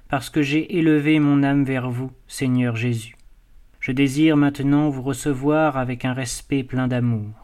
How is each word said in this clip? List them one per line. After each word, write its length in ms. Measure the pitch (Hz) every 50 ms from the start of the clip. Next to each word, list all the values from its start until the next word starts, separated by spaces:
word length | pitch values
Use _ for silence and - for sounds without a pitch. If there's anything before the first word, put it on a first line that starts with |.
| - -
parce 200 | - 139 127 -
que 120 | - 156
j'ai 360 | 147 135 143 156 156 - -
élevé 440 | 175 160 156 156 151 143 156 156 156
mon 220 | 147 143 143 143 139
âme 200 | 139 143 143 139
vers 260 | 131 135 131 123 127
vous, 220 | 120 123 131 131 - - _
Seigneur 480 | - - - 139 127 127 127 123 123 113
Jésus. 400 | 110 117 123 117 113 110 117 - - - - - - _ _ - - - - _ -
Je 140 | - - 131
désire 420 | 131 143 135 131 147 156 160 156
maintenant 540 | 143 143 143 143 - 131 139 143 143 151 151
vous 120 | 135 131
recevoir 760 | 123 139 135 123 - 151 139 127 139 147 151 156 160 151 135
avec 260 | 135 127 123 127 117 -
un 80 | 131
respect 540 | 127 135 131 120 - - - - 143 139 127
plein 240 | - - 127 127 127
d'amour. 420 | 127 123 120 120 117 110 104 104 107 -